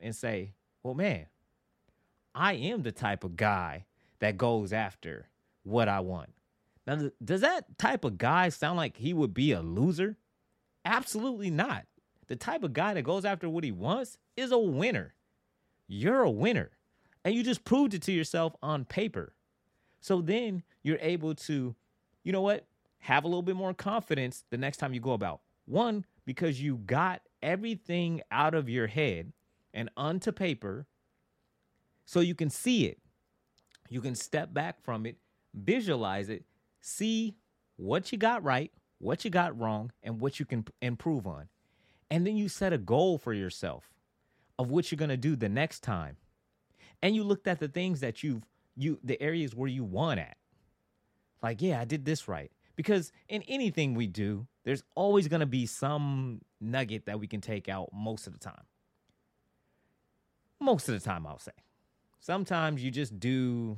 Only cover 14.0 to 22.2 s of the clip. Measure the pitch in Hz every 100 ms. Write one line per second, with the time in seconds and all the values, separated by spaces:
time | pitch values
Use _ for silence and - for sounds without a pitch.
14 | 247 - _ - 254 247 202 135 220 151
15 | 76 _ _ _ _ _ _ _ - 101
16 | 156 262 196 107 208 190 - _ _ _
17 | _ _ 180 233 240 233 - 262 277 190
18 | 190 180 156 170 165 - 147 147 120 -
19 | 214 101 76 _ _ _ _ _ _ _
20 | - 185 165 220 233 185 - _ 143 160
21 | 160 175 156 151 - 147 123 113 _ _
22 | _ _